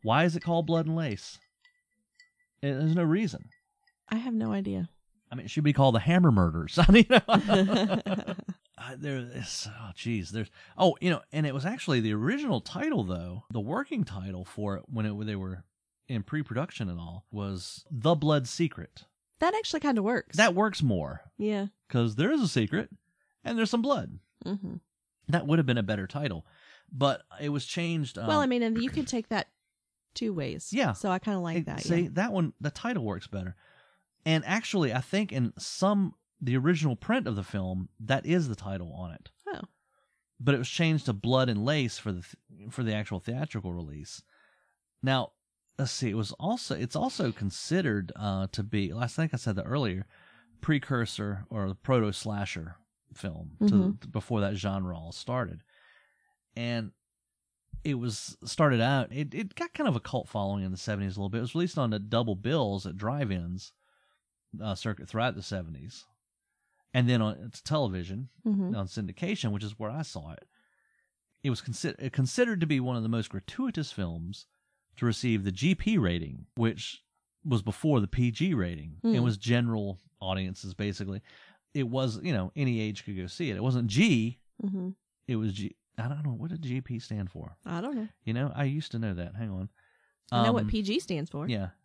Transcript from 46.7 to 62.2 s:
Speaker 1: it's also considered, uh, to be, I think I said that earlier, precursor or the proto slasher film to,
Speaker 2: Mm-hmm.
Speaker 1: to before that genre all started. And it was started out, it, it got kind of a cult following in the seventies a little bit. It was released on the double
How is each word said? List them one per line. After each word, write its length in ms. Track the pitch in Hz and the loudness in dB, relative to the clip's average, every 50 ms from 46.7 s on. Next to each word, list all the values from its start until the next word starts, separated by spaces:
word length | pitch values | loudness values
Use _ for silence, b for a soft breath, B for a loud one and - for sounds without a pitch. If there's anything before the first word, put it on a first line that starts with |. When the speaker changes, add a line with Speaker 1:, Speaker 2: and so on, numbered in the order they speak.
| - | -4
Speaker 1:
it's 180 | 78 110 127 - | -4 -4 -4 -2
also 380 | 156 220 262 - - - 127 113 | -2 -2 -2 -2 -2 -2 -2 -2
considered, 800 | - - 98 - - - - 151 180 190 143 107 104 95 85 - | -2 -4 -4 -4 -6 -6 -2 0 0 2 2 0 0 -2 -4 -8
uh, 320 | - 104 104 98 95 95 95 - | -6 -4 -2 -2 -2 -2 -4 -4
to 100 | - 101 | -6 -6
be, 300 | 104 - 107 98 92 78 | -2 -2 -2 -2 -2 -2
I 140 | 113 123 | -4 -4
think 260 | 117 - - 160 160 - | -4 -2 -2 -2 -2 -2
I 60 | 120 | -4
said 180 | - 120 101 | -2 -2 -4
that 60 | 92 - | -4 -4
earlier, 420 | - 120 147 139 107 90 92 98 b b b b b b b b b b - | -2 -2 -2 0 0 -2 -4 -6 b b b b b b b b b b -10
precursor 840 | - - 156 143 - - 139 123 117 104 - - 104 101 101 95 101 - | 0 0 2 2 2 0 0 0 0 -2 -2 -6 -4 -4 -4 -6 -8 -8
or 200 | - 110 98 95 | -4 -4 -2 -2
the 60 | 95 | -4
proto 380 | - _ - 131 123 110 104 98 | -6 _ 2 4 4 4 2 0
slasher 640 | - - 110 104 101 101 95 - 87 80 85 87 - _ _ _ _ _ _ - | -4 -6 -6 -4 -4 -4 -6 -6 -8 -10 -12 -14 -18 _ _ _ _ _ _ -20
film 380 | - - 98 80 80 82 78 - - | -10 -8 -8 -8 -8 -12 -14 -4 2
to, 40 | 208 | 4
Speaker 2:
Mm-hmm. 260 | 208 196 - 180 185 - 104 | 6 6 6 6 4 2 -2
Speaker 1:
to 80 | - - | -6 -6
before 320 | - 110 101 - 123 110 101 | -6 -6 -4 -2 0 0 0
that 140 | 98 101 | 0 -2
genre 380 | 95 92 101 98 98 95 90 87 | -2 -2 -2 -2 -2 -4 -4 -6
all 180 | 85 80 82 - | -8 -10 -12 -14
started. 500 | - - - 120 127 120 90 85 80 - b b b b b b b b b b b b b b b _ _ _ | -14 -8 -6 -4 -4 -4 -6 -8 -14 -16 b b b b b b b b b b b b b b b _ _ _
And 360 | 113 120 120 120 117 113 104 - _ _ _ _ _ _ _ _ _ _ _ _ _ _ _ - - - | -8 -6 -4 -4 -4 -4 -6 -10 _ _ _ _ _ _ _ _ _ _ _ _ _ _ _ -14 -8 -4
it 100 | 151 143 | -4 -2
was 420 | 123 117 123 104 - - - - _ - | -2 -2 -2 -4 -4 -8 -12 -14 _ -12
started 360 | 113 - - 165 147 131 117 113 | -12 2 4 6 6 6 6 4
out, 300 | 123 139 139 123 - 113 | 4 4 2 2 0 -2
it, 220 | 135 151 139 - | -4 -6 -4 -4
it 200 | 226 226 196 - | -6 -6 -6 -6
got 180 | - 339 339 _ | -6 -8 -8 _
kind 160 | - 311 247 | -2 0 0
of 80 | 165 | 0
a 40 | - | 0
cult 280 | - - - 127 - - | -2 -2 -4 -4 -4 -4
following 360 | - 110 101 98 101 101 95 | -4 -2 -2 0 -2 -2 -2
in 60 | 92 | -4
the 60 | 92 | -6
seventies 400 | 87 - - 107 98 101 98 92 | -6 -4 -4 -4 -2 -2 -4 -4
a 40 | 101 | -4
little 100 | 98 98 | -4 -2
bit. 80 | 98 117 | -2 -2
It 40 | 117 | -4
was 120 | 120 - | -2 -2
released 240 | 160 175 175 - - | -2 -2 -2 0 0
on 120 | 135 117 | 0 0
the 80 | 107 107 | 0 -2
double 360 | 98 104 113 113 | -4 0 0 0